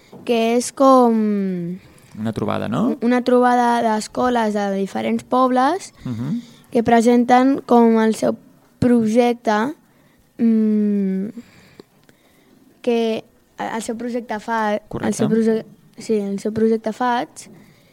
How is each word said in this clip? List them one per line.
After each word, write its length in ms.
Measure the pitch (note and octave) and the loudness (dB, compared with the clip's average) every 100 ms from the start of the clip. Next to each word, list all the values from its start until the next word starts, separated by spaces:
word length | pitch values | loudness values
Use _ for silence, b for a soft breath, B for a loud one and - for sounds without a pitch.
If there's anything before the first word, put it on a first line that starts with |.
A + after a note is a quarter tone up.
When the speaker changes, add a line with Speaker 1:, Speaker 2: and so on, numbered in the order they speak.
| B - | B -12
Speaker 1:
que 300 | - A#3 A3+ A#3+ | -4 0 0 0
és 140 | - | -2
com 460 | - C4+ C4 A#3+ A3+ G#3+ G3+ F#3+ F3+ E3+ F#3 b b b - | 2 6 6 6 2 0 -2 -2 -4 -6 -10 b b b -8
Speaker 2:
Una 160 | A2 | -6
trobada, 360 | A2 G#2 G2+ G2+ | -4 -4 -4 -4
no? 280 | B2+ B3 D4+ | -2 -2 -2
Speaker 1:
una 200 | A#3 B3 | 0 0
trobada 580 | B3 B3 B3 B3 A#3+ A#3+ | 2 2 4 2 0 0
d'escoles 720 | A3+ G#3+ - - B3 A#3+ G#3+ | 0 -2 -4 -4 -2 0 -2
de 160 | G#3 G3+ G3 | -2 -4 -4
diferents 480 | F#3+ A3 A3 A3+ | -4 -6 -4 -4
pobles 680 | - B3+ B3+ B3+ C4+ F#4 - - | -2 0 2 2 0 -2 -8 -14
Speaker 2:
Mhm. 360 | C3 A2+ C3+ A#3 B B _ | -10 -8 -6 -6 B B _
Speaker 1:
que 120 | B3 | -2
presenten 760 | A#3 A#3 A#3 A#3+ A#3+ B3 C4+ C#4+ - | 2 4 4 4 4 4 4 0 2
com 320 | A#3+ A#3 A3+ | 4 6 4
el 160 | A3 | 2
seu 220 | G#3+ B3 A3+ _ _ _ _ | 0 -2 -4 _ _ _ _
projecte, 960 | B3 A#3+ G#3+ A#3 A#3+ A#3+ A3+ G#3+ B3+ E4 b b b b _ - | 2 2 2 2 2 0 -2 -2 -2 -8 b b b b _ -2
mm, 880 | A#3 A3 G#3+ G#3+ G#3 G3+ F#3+ F#3+ G3+ A#3+ B B B B _ _ _ b b b b b _ _ | 0 2 2 0 0 -2 -2 -4 -6 -12 B B B B _ _ _ b b b b b _ _
que 420 | B3 A#3 A3+ A3+ - _ _ - | -2 0 0 -4 -8 _ _ -12
el 240 | G#3 A3+ | -8 -8
seu 140 | A3 A3+ | -8 -8
projecte 400 | A#3+ A#3+ A#3 G#3+ | -8 -8 -8 -10
fa-, 360 | A#3 A3+ G#3+ | -4 -2 -2
el 60 | G#3+ - - A3 | -4 -6 -6 -4
seu 160 | G#3 G#3+ | -2 0
Speaker 2:
Correcte. 0 | |
Speaker 1:
proje-, 380 | A3 A3 A3 - - _ - | 2 0 -2 -6 -20 _ -16
sí, 160 | - | -4
el 240 | G#3+ G3 G3 | -4 -2 -6
seu 140 | G#3+ | -6
projecte 380 | A3 A3 A3 A3 | 0 0 0 -4
Faig. 360 | - B3 A#3+ D4+ - - b b b b | -4 -2 -2 -6 -14 -20 b b b b